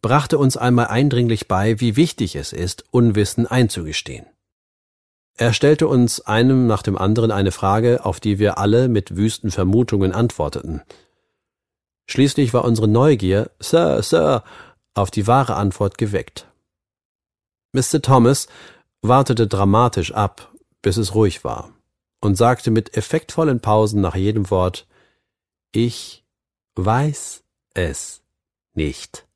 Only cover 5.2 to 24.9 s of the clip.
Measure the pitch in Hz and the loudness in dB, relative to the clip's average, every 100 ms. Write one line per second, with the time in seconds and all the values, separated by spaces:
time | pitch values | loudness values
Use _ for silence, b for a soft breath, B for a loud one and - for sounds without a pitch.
5.2 | _ - 117 110 143 151 160 131 120 - | _ -2 -2 2 2 4 2 2 2 0
6.2 | - 107 123 131 123 101 - 98 95 110 | -2 2 4 4 2 0 -2 -2 0 0
7.2 | 113 101 98 - 98 104 120 123 - - | 0 0 -2 0 0 2 2 0 -2 -4
8.2 | 107 101 104 - 101 113 131 110 - 87 | -2 0 0 0 2 2 2 0 -4 -2
9.2 | 110 - 107 95 92 107 127 104 95 90 | -2 -2 -6 -2 0 2 2 0 0 0
10.2 | 113 - 76 - - 78 - b b b | -2 -2 -6 -6 -10 -10 -12 b b b
11.2 | b _ _ _ _ _ _ _ - - | b _ _ _ _ _ _ _ -10 0
12.2 | 135 139 131 120 123 113 107 107 143 131 | 0 2 0 0 0 0 2 4 4 2
13.2 | 95 98 113 _ - 165 170 65 - 165 | 0 0 -2 _ -2 0 2 0 0 0
14.2 | 156 127 B B B B _ - 98 - | 2 0 B B B B _ -4 -4 -2
15.2 | 101 127 131 82 101 - 101 - 110 101 | 2 2 2 -2 -4 -2 -6 -4 -6 -6
16.2 | - - - _ _ _ _ _ _ _ | -8 -16 -20 _ _ _ _ _ _ _
17.2 | _ _ _ _ _ 135 127 156 131 131 | _ _ _ _ _ -4 0 -2 4 4
18.2 | 117 139 - B B B B _ 107 127 | 6 2 -2 B B B B _ 2 2
19.2 | 135 117 110 98 98 104 123 - 87 - | 2 0 0 0 2 4 2 0 -6 -2
20.2 | 104 - - - _ _ - 92 101 101 | -4 -4 -20 -20 _ _ -2 -2 -2 0
21.2 | 107 - - 58 - _ _ _ _ _ | 0 0 -10 -10 -14 _ _ _ _ _
22.2 | 107 95 117 123 - 110 107 - - 160 | -2 2 2 2 0 0 -2 -8 -4 -6
23.2 | - - 160 123 110 107 107 107 92 92 | -4 -2 0 0 0 2 2 0 -2 -2
24.2 | 95 107 95 95 90 90 - | -2 -2 -2 0 0 -4 -18